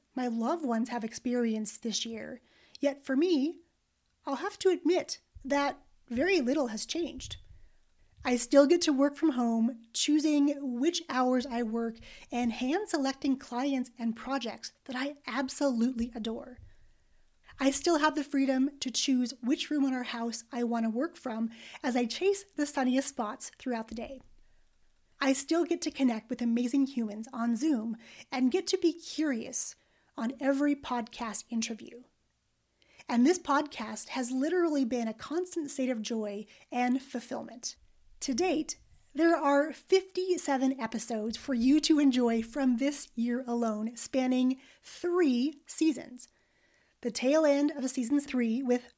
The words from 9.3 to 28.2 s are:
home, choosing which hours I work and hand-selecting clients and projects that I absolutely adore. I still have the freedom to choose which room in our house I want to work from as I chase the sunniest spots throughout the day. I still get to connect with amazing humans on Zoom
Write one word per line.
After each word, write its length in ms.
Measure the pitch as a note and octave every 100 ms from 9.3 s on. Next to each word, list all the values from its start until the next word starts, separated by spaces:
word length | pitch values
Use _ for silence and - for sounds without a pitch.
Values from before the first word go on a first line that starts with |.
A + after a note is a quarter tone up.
home, 480 | B3 A#3 A3+ A#3 C4 -
choosing 600 | - - D4+ D4+ D4 C#4+ C#4+
which 400 | C#4 A#3+ D#4 E4+ -
hours 380 | B3+ B3+ B3+ C4+
I 120 | A#3
work 340 | A3+ A3+ A#3 A3+ - - -
and 220 | A#3+ A#3+
hand-selecting 840 | G#3+ B3+ F4 G#4+ D#4+ C4+ C4 C#4 C4
clients 520 | - A#3+ C#4 C4+ A#3+ -
and 160 | A#3
projects 580 | A3+ B3+ C4+ A#3 - - -
that 120 | - B3
I 180 | C#4+ C#4+ -
absolutely 840 | A#3+ C4 - C#4+ A#3 A#3+ A#3+ A#3
adore. 440 | A#3+ A3 A3+ B3 B3 - - - _ _ _ _ _ - -
I 120 | C#4
still 260 | C#4 F4 D#4+
have 160 | D#4
the 80 | D4
freedom 480 | C#4 C#4 C4+ C4 C#4 C#4+
to 100 | C4
choose 460 | - - B3+ B3 C4
which 260 | A#3 E4 -
room 160 | D4+
in 80 | C4+
our 120 | B3+
house 400 | A#3+ A#3 A#3 A3+ -
I 100 | B3
want 220 | A#3+ A#3
to 60 | A3+
work 260 | A3+ E4 -
from 340 | C4 A3 A3+ - - -
as 140 | C#4+ B3
I 80 |
chase 400 | A#3 - F#4+ G4 - -
the 100 | C#4+
sunniest 420 | - B3+ B3+ -
spots 420 | - G#3+ C4 - -
throughout 300 | C4 A3+ A3+
the 80 | A3+
day. 240 | A3+ C4 - - - _ _ _ _ _ _ -
I 120 | C#4
still 320 | C4 - E4
get 180 | E4+ E4+
to 80 | D#4+
connect 400 | - C4 A3 -
with 100 | A#3+
amazing 460 | A#3+ A#3 B3 C#4 C4+
humans 400 | A#3 G#3+ G#3+ A3+
on 240 | B3 A#3 A3+
Zoom 400 | D#4 B3 A3+ A3 - -